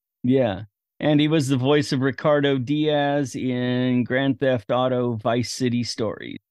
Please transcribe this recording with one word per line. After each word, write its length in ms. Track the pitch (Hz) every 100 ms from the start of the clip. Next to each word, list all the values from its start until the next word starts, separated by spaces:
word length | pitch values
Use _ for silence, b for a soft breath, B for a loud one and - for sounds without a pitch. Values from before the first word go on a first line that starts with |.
| _ _ 123
Yeah, 380 | 131 117 95 110 _ _ _
and 220 | 147 151
he 80 | 151
was 180 | 160 131
the 80 | 139
voice 380 | 127 147 143
of 80 | 139
Ricardo 560 | 135 127 156 147 143 139
Diaz 760 | 120 151 151 147 143 143 135
in 720 | - 123 123 123 123 127 123
Grand 380 | 117 127 139 127
Theft 280 | 135 123 -
Auto 420 | 123 127 123 123
Vice 380 | 113 113 120 117
City 340 | - 127 120 117
Stories. 540 | - 107 - 60 - _